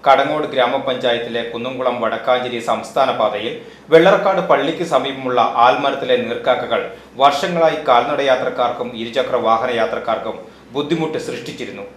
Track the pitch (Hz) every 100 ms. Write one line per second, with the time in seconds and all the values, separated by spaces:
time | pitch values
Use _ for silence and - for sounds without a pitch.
0 | 143 135 143 151 143 127 123 135 135 123
1 | 127 117 117 117 113 117 120 127 127 120
2 | 113 113 - 127 123 120 113 110 - -
3 | 131 117 107 101 110 - - - - 160
4 | 175 202 196 190 175 139 143 165 165 139
5 | 135 135 131 123 110 113 120 123 139 135
6 | 131 120 117 110 - 123 120 110 95 -
7 | - 113 139 - 185 175 160 151 139 120
8 | 120 143 139 127 127 127 120 - 117 113
9 | 117 131 123 123 113 113 127 117 113 110
10 | - 110 110 98 - - - 127 147 165
11 | 156 - - - - - 107 98 101